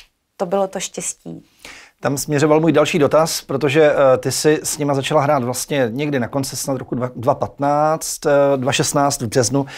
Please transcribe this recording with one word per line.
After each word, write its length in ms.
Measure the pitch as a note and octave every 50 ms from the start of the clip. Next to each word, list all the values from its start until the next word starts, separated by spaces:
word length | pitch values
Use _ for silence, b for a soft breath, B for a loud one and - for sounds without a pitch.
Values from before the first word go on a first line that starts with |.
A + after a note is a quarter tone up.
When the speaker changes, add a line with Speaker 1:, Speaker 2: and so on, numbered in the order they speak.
| - _ _ _ _ _ _
Speaker 1:
to 100 | - G3+
bylo 220 | F3 G3 G3 F#3+ F#3+
to 120 | - F#3+
štěstí. 640 | F#3 - - F3+ F3 - - _ - E3+ E3 - - B B B B B B B B B B B
Speaker 2:
Tam 180 | - C3+ C#3+ C#3
směřoval 420 | - - D3 C#3 D#3 D#3 D3+ D#3+
můj 120 | D#3+ E3
další 260 | C#3+ D3 D3+ - - E3+
dotaz, 440 | C#3+ B2+ - D3+ D#3+ D#3+ - -
protože, 500 | - - C3+ B2+ D3 C#3 C3 D#3+ D3+ D3 B2 - C#3 C3 C3
eh, 40 | -
ty 140 | - C3+
jsi 280 | B2+ - - D3+ D#3 D3+
s 160 | - - - D3+
nima 160 | C#3+ C#3+ C#3
začala 260 | C3+ B2+ - D3+ D3+
hrát 240 | C3+ D3 D3+ C3+ A#2+
vlastně 440 | B2 B2+ - - - D3+ C#3 B2+ A2
někdy 300 | A2 C3+ D3+ D3 C#3+ B2+
na 80 | A#2 G#2
konci 280 | - C#3 C3+ - C3
snad 200 | - - C#3+ C3+
roku 180 | B2+ C3 - -
dva, 160 | A#2 B2 B2 -
dva 180 | C3 A2+ C#3 C3
patnáct, 920 | - - B2+ - - C#3+ C#3+ D3 D3 D3+ D#3 D#3+ D#3+ - - - - -
eh, 40 | D3+ C#3+ C#3+ C#3+ C#3 C#3
dva 160 | C3+ B2 C3+
šestnáct 500 | B2 - C#3+ - - D3 C#3 C#3 C3 -
v 40 | B2
březnu. 400 | G#2+ - C3+ B2 A2 C3 C#3 C#3 C#3 B